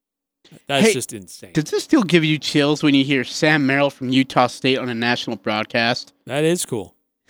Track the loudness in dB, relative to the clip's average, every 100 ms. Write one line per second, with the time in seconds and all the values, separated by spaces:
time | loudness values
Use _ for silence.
0 | _ _ _ _ _ -20 _ 2 4 2
1 | -4 -12 -16 -20 -6 -6 -2 -6 0 2
2 | 4 2 2 -2 -2 0 2 2 2 2
3 | 2 -2 -4 -2 2 2 2 2 0 -2
4 | -2 0 2 2 0 0 -2 -2 -4 -4
5 | -2 -2 -4 -8 -4 -4 -2 -2 0 -2
6 | -8 _ -8 -2 0 -2 -4 -8 -10 _
7 | _ _ _